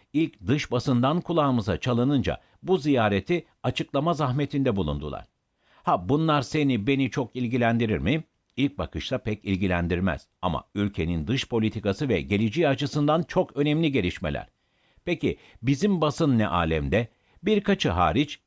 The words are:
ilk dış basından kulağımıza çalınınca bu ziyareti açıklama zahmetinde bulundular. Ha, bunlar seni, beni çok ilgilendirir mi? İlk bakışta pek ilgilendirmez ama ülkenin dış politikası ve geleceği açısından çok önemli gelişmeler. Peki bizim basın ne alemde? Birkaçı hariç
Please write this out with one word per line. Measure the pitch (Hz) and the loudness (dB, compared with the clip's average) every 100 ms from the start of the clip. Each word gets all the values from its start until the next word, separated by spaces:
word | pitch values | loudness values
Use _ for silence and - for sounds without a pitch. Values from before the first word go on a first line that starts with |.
| _ | _
ilk | 147 160 - 87 | -2 -2 -4 -2
dış | 147 - | -2 0
basından | 123 147 123 131 170 | -2 0 2 2 0
kulağımıza | - 165 143 123 101 82 | 0 0 2 2 0 -2
çalınınca | 123 120 127 143 90 - _ _ | 0 0 2 2 0 -4 _ _
bu | 151 185 | -2 0
ziyareti | 147 131 107 101 - - - _ | 2 2 4 2 0 -4 -4 _
açıklama | 123 - - 139 160 | -4 -4 -4 -2 0
zahmetinde | 151 139 127 139 147 131 98 | 0 -2 -2 -2 0 0 0
bulundular. | 78 73 73 52 - _ _ _ _ _ | -2 -4 -6 -10 -14 _ _ _ _ _
Ha, | - 127 90 | -2 -2 0
bunlar | 147 160 147 | 2 2 2
seni, | 123 156 143 117 104 | 0 0 2 2 2
beni | 139 131 | 0 0
çok | - 120 127 | -2 -4 -4
ilgilendirir | 120 120 117 117 113 90 | -2 0 2 2 2 0
mi? | 78 160 - _ _ - | 0 0 -4 _ _ -2
İlk | 139 - | -2 -2
bakışta | 80 80 - 127 | -6 -6 -6 -4
pek | - 104 | -4 -6
ilgilendirmez | 101 95 95 87 85 87 95 76 - _ | -2 0 0 0 0 0 0 -2 -8 _
ama | 90 76 - | -4 -4 -6
ülkenin | 101 104 101 82 82 76 | -4 -4 -2 -2 -2 -2
dış | 135 - | -4 -2
politikası | 117 110 107 101 98 143 | -2 -2 -2 -4 -2 0
ve | 92 | -2
geleceği | 71 101 110 131 151 | 0 0 0 2 0
açısından | 135 139 156 147 160 | 0 -2 0 2 0
çok | - 185 - 139 | 0 -2 -2 -2
önemli | 147 151 160 | 0 0 0
gelişmeler. | 135 87 - 78 64 - _ _ _ _ _ | 0 -2 -4 -4 -6 -8 _ _ _ _ _
Peki | - 175 107 76 - - | -6 -2 -2 -4 -10 -6
bizim | 117 139 208 180 | -2 0 2 2
basın | 151 139 156 117 | 0 2 2 4
ne | 98 | 2
alemde? | 85 82 80 69 98 117 _ _ _ | 0 0 0 0 0 -2 _ _ _
Birkaçı | 190 208 202 196 131 | 0 0 2 0 2
hariç | 92 85 101 147 - | 2 2 2 -2 -6